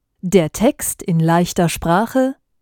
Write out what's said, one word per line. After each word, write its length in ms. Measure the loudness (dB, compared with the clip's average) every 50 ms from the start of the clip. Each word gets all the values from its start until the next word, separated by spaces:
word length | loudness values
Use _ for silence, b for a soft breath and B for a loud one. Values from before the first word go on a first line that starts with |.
| _ _ _ _
Der 300 | -2 0 2 2 2 0
Text 520 | -2 0 0 0 0 -2 -4 -10 -10 -8 -4
in 160 | -2 0 0
leichter 500 | 2 2 2 2 0 0 0 0 0 0
Sprache 680 | -2 -2 -2 0 0 0 0 0 0 0 0 -2 -2 -8 _ _ _ _